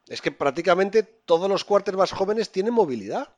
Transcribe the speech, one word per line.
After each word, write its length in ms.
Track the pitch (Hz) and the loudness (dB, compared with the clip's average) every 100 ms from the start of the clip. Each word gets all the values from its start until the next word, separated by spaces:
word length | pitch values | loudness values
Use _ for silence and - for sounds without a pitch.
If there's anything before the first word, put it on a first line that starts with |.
| _ | _
Es 160 | 117 | -10
que 80 | 165 | -8
prácticamente 720 | 143 139 135 175 175 196 220 | -2 -2 0 2 2 2 0
todos 460 | 208 _ - 165 196 | -2 _ 0 0 2
los 160 | 190 | -2
quarterbacks 480 | - 202 196 190 180 | 0 0 0 0 0
jóvenes 400 | - 190 214 196 | 0 -2 -2 -4
tienen 220 | 190 208 | -4 0
movilidad. 560 | 240 170 120 101 190 285 | 2 0 -2 -6 -8 -8